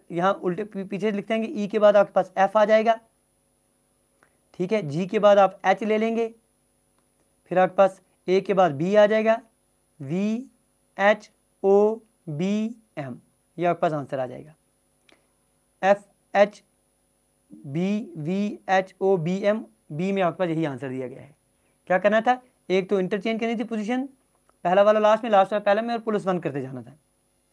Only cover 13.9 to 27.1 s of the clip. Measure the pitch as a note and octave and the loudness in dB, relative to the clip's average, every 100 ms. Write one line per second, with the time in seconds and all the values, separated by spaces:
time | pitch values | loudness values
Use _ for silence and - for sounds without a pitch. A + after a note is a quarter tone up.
13.9 | D#3 C3 C3+ B2+ C3 D3+ D#3 _ _ _ | -4 -6 -8 -8 -10 -20 -20 _ _ _
14.9 | _ _ _ _ _ _ _ _ _ F#3+ | _ _ _ _ _ _ _ _ _ 2
15.9 | G3+ - _ _ G3 G3+ - _ _ _ | 2 -2 _ _ 2 2 0 _ _ _
16.9 | _ _ _ _ _ _ - C#3+ C#3+ F#3+ | _ _ _ _ _ _ -20 -10 -4 -2
17.9 | G#3 B3+ E3+ D3+ F#3+ G#3 - - F#3+ F#3+ | -4 -6 -10 -6 -4 -4 -6 -2 -2 -2
18.9 | - F#3+ F#3+ D#3 F#3+ G3+ A3 - _ - | -2 0 0 0 -2 -2 -2 -6 _ -14
19.9 | D3+ F#3+ G3 F3 D#3+ F3+ D#3+ D#3 C3 C3+ | -6 -4 -2 -2 -2 -4 -2 -4 -6 -8
20.9 | C3 B2+ C3 C3 _ _ _ _ _ - | -8 -10 -14 -20 _ _ _ _ _ -2
21.9 | F#3 G3+ G#3+ A3+ B3 - _ - F#3 F#3 | 0 2 2 0 -2 -6 _ -4 -2 0
22.9 | G3+ F#3 G3+ A3+ A3+ A3+ A3+ A3+ A3+ G#3 | -2 -2 -4 -4 -4 -4 -6 -6 -6 -4
23.9 | B3+ C#4 - _ _ _ _ F3 F#3+ G3+ | -4 -6 -12 _ _ _ _ 0 4 4
24.9 | G#3+ G#3 A3 A#3 G3+ F#3+ G#3+ G#3 G3+ A#3 | 4 4 2 2 2 4 0 0 0 0
25.9 | A#3 A3+ G#3 E3+ F3+ D#3+ C#3 C3 C3 A2+ | -6 -4 -4 -2 -4 -4 -6 -8 -12 -16
26.9 | C3+ _ | -20 _